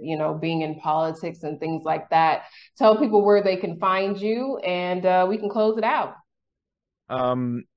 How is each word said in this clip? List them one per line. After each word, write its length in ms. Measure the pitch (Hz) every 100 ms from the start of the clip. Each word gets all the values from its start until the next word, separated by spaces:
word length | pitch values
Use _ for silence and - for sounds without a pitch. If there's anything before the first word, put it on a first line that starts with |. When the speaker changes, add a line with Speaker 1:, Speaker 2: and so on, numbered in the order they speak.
Speaker 1:
you 160 | 151 156
know, 160 | 156
being 300 | 156 165 165
in 180 | 156 156
politics 640 | 160 156 160 160 170 165
and 140 | 151 147
things 220 | 160 160 156
like 240 | 160 -
that. 340 | 165 160 - - - - -
Tell 200 | 220 220
people 260 | 269 214
where 180 | 202 208
they 140 | 190 185
can 240 | 185 165
find 400 | 190 190 196 196
you 380 | 208 233 269 262
and, 480 | 180 180 180 180 185
uh, 200 | 185 185
we 80 | 214
can 120 | 208
close 280 | 214 214 220
it 80 | 220
out. 300 | 285 175 - _ _ _ _ _ _ _ _ -
Speaker 2:
Um, 560 | 127 127 127 123 120 -